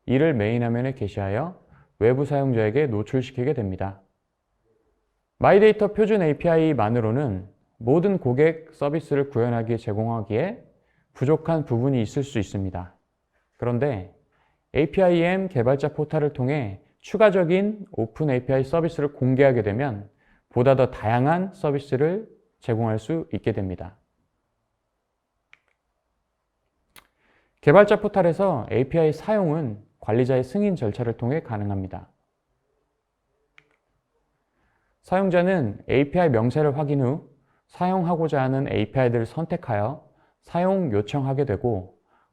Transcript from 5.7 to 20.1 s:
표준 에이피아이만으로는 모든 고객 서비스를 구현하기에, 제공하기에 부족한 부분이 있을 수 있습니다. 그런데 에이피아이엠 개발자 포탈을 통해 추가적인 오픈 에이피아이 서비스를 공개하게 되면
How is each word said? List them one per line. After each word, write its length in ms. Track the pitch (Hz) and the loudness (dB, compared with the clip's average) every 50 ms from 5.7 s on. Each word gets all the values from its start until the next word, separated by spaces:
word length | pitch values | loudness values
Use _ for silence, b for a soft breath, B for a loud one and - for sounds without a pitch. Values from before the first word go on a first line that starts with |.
| 208 214 208 202 | 6 4 0 -2
표준 300 | 208 202 220 196 220 208 | 0 0 0 2 2 2
에이피아이만으로는 1200 | 175 151 143 147 - 175 165 165 160 160 147 120 107 107 117 123 110 107 110 135 151 127 98 92 92 98 - _ _ _ _ | 2 0 0 0 0 2 2 4 4 2 2 2 0 0 0 0 0 0 0 0 -2 -2 -4 -6 -8 -12 -20 _ _ _ _
모든 440 | _ 113 117 143 175 170 202 196 180 | _ 0 2 2 2 2 2 -2 0
고객 540 | - 127 123 127 151 160 160 165 - - - | 0 -2 2 4 4 2 2 0 -10 -20 -10
서비스를 560 | - 143 143 147 165 147 - 147 139 139 139 | -6 -4 -2 -2 -4 -4 -2 -2 -2 -2 -2
구현하기에, 440 | - 117 117 120 120 117 113 110 117 | 0 -2 0 0 0 -2 -2 -2 -4
제공하기에 880 | 113 - 113 101 104 110 117 113 113 104 - 104 113 160 190 233 - - _ _ _ _ _ _ _ _ _ _ | -4 -4 -4 -4 -4 -2 -2 -4 -4 -4 -4 -2 -2 -2 -4 -6 -10 -16 _ _ _ _ _ _ _ _ _ _
부족한 520 | - 131 131 160 156 - - 165 160 139 | -4 2 2 2 2 2 -2 -2 -2 -2
부분이 360 | - 123 117 120 139 139 123 | -2 -2 0 0 0 0 0
있을 220 | 110 104 - 143 135 | -2 -2 -4 -6 -6
수 160 | 139 - 110 | -4 -4 -4
있습니다. 540 | 95 - - 101 98 95 - 90 90 90 _ _ _ _ _ _ _ _ _ _ _ _ _ _ | -4 -4 -6 -6 -6 -6 -8 -10 -12 -12 _ _ _ _ _ _ _ _ _ _ _ _ _ _
그런데 580 | 120 120 120 120 135 147 127 98 90 87 - _ _ _ _ _ _ _ _ _ _ _ - | -4 -2 -2 0 0 -2 -2 -4 -8 -14 -18 _ _ _ _ _ _ _ _ _ _ _ -2
에이피아이엠 760 | 123 151 - - 196 190 180 175 170 165 175 185 190 190 180 | -2 -2 0 2 2 2 4 4 4 2 2 0 -2 -4 -2
개발자 400 | - 127 110 123 139 139 151 147 | -2 0 2 2 0 0 -2 -4
포탈을 420 | - - 151 147 - 156 147 147 | -4 -4 -6 -4 -2 -2 -2 -2
통해 480 | 143 - 127 127 147 151 123 104 98 - b b b b | -2 -2 -2 -2 -2 -2 -4 -6 -8 -12 b b b b
추가적인 880 | _ - - 185 220 208 180 190 180 156 180 185 202 208 214 208 190 - | _ -8 2 4 4 6 6 4 2 2 2 2 0 -2 -4 -6 -12 -12
오픈 380 | - - 113 113 - - 156 147 | -6 -6 -6 -6 -4 -4 -2 0
에이피아이 360 | 127 123 123 - 135 131 131 | 0 0 0 0 0 0 0
서비스를 480 | 135 - 170 165 165 160 - 147 143 143 | 0 0 0 0 -2 -2 -2 -4 -4 -4
공개하게 480 | - 127 127 131 123 139 139 131 120 | -2 0 0 4 4 4 4 4 2
되면 480 | 107 104 98 120 143 143 107 101 101 - | 0 0 -2 -2 -2 -4 -6 -8 -12 -16